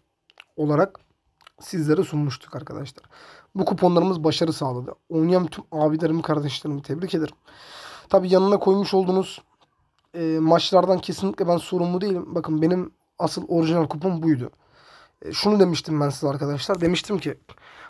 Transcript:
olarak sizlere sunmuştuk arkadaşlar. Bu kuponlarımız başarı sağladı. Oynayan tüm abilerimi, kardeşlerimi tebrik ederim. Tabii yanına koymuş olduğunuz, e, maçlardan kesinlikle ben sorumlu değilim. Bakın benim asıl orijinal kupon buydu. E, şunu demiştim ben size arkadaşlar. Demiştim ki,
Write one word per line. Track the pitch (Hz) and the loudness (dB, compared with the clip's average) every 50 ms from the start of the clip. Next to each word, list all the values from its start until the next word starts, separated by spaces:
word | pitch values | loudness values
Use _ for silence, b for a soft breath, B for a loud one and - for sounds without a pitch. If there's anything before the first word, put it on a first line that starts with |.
| _ _ _ _ _ _ _ _ - _ - | _ _ _ _ _ _ _ _ -20 _ -6
olarak | - 151 147 147 151 190 196 - - _ _ _ _ _ _ _ _ _ - _ _ | -4 0 2 4 2 2 2 0 -16 _ _ _ _ _ _ _ _ _ -20 _ _
sizlere | - - - 170 151 151 151 180 185 | -16 -8 -4 -4 2 2 2 2 2
sunmuştuk | - 156 151 147 139 127 - - - - | 0 0 -2 -2 -2 -4 -8 -14 -14 -14
arkadaşlar. | 131 143 - - - 139 131 - - _ B B B B B B B B B B | -14 -12 -12 -12 -12 -12 -12 -16 -20 _ B B B B B B B B B B
Bu | 190 185 | -2 -2
kuponlarımız | - - 165 185 180 175 170 170 190 185 165 151 | 0 0 2 4 4 4 4 4 2 0 0 0
başarı | 160 143 - 175 160 151 | 0 0 0 0 -2 -2
sağladı. | - 151 131 123 123 127 - - _ _ - | -4 -4 -6 -6 -6 -10 -12 -14 _ _ -6
Oynayan | 170 160 160 170 180 185 180 | -2 0 2 4 4 2 2
tüm | - - - - - | 0 -6 -10 -16 -8
abilerimi, | - 156 151 151 151 160 170 156 160 165 | -2 0 0 2 2 0 0 0 0 -2
kardeşlerimi | 156 - 151 147 147 143 127 - - 151 143 139 | 0 0 -2 0 -2 -4 -6 -6 -8 -8 -8 -8
tebrik | - - 135 165 185 175 - | -8 -8 -8 -8 -6 -4 -4
ederim. | 165 156 - - _ B B B B B B B B B B B B B B | -4 -4 -4 -8 _ B B B B B B B B B B B B B B
Tabii | - 190 185 180 185 | 2 2 4 6 4
yanına | 185 190 196 202 - | 4 6 6 4 2
koymuş | - 190 190 202 196 - 202 | 4 2 2 2 2 2 2
olduğunuz, | 190 190 180 185 190 185 - - - _ _ _ _ _ _ _ _ _ _ _ _ _ _ - | 0 2 2 0 0 0 -2 -8 -18 _ _ _ _ _ _ _ _ _ _ _ _ _ _ -10
e, | 170 165 160 160 160 | -6 -4 -2 0 2
maçlardan | 156 160 170 170 - - 190 180 180 185 185 180 | 4 4 4 4 4 4 4 4 6 4 2 0
kesinlikle | - - 170 - 190 196 - - 190 170 | 0 -6 -6 -4 -4 -4 -2 -2 0 0
ben | 175 165 | 0 0
sorumlu | - - 185 175 175 175 180 180 | -2 -4 -2 -2 0 0 0 -2
değilim. | 202 208 190 175 - - | -2 -2 -2 -4 -4 -6
Bakın | - 170 156 165 156 151 | -6 -6 -4 -2 -2 2
benim | 160 165 180 185 180 - _ _ _ _ _ - | 2 2 2 0 -2 -6 _ _ _ _ _ -4
asıl | 175 151 - 175 - - | -4 -4 -4 -4 -6 -2
orijinal | 180 165 160 160 170 170 160 - | 0 0 2 2 2 2 0 0
kupon | 160 147 170 190 175 165 165 | -4 -4 -4 -4 -2 0 2
buydu. | 160 151 123 120 - _ b b b b b b b b b b b b b | 0 0 0 -2 -10 _ b b b b b b b b b b b b b
E, | - 78 | -14 -10
şunu | - - - 202 214 202 | -8 -2 0 2 4 4
demiştim | 190 180 160 139 - - 156 147 | 4 4 2 -2 -4 -4 -2 0
ben | 147 143 | 0 -2
size | 135 - 156 139 | -2 -2 -4 -4
arkadaşlar. | 139 139 151 143 143 135 - - 196 180 | -2 -2 -4 -4 -4 -6 -4 -4 -2 0
Demiştim | 170 170 180 165 - - 208 170 | 0 0 0 0 -2 -4 -6 -4
ki, | - 147 - _ _ _ - B B B B B B | -4 -6 -10 _ _ _ -20 B B B B B B